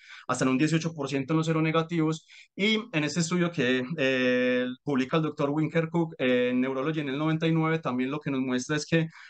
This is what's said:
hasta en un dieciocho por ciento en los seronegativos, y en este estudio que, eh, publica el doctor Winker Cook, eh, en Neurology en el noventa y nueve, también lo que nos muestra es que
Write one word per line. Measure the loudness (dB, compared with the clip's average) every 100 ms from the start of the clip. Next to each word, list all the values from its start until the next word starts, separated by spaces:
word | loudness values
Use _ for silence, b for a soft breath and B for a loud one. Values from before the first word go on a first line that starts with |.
| B B B
hasta | 0 2
en |
un | 4
dieciocho | 4 2 0
por | -6 -4
ciento | -4 0
en | 0
los | 2
seronegativos, | 0 2 0 0 0 0 -2 _ B B -2
y | 0 0 0
en | -2
este | -2 -2
estudio | 0 0 0
que, | 0 0 0 -2 0
eh, | 0 2 2 2 2 0 -2 -6
publica | -2 -2 0 0
el |
doctor | 0 -2 -2
Winker | 0 0 0 0
Cook, | 0 -2 0
eh, | 2 2 2
en | 0
Neurology | 0 -2 -2 -2
en | -4
el | -2
noventa | 0 0 2
y |
nueve, | 2 2 0
también | -2 -2 -2
lo | -4
que | -2
nos | -2
muestra | 0 -2 -2 -4
es | 2
que | 2 0 B B